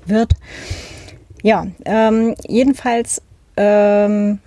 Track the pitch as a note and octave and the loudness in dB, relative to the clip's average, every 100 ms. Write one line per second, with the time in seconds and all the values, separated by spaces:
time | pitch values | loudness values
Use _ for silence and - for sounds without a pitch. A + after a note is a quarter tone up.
0 | F3 A3 A3+ - - - - - - - | -4 0 0 -2 -4 -16 -12 -12 -14 -20
1 | - - - - G#3 G3 F#3 - - A3 | -20 -20 -20 -4 0 0 -2 -10 -4 0
2 | A3 A3 A3+ - - A3+ C4+ C4 B3 A#3 | 2 2 0 -4 -2 0 2 0 -2 -2
3 | A#3 - - _ _ - G3+ G#3 G#3 G#3 | -4 -8 -12 _ _ -2 2 4 4 2
4 | G#3 G#3 G#3 G3+ | 2 0 -2 -4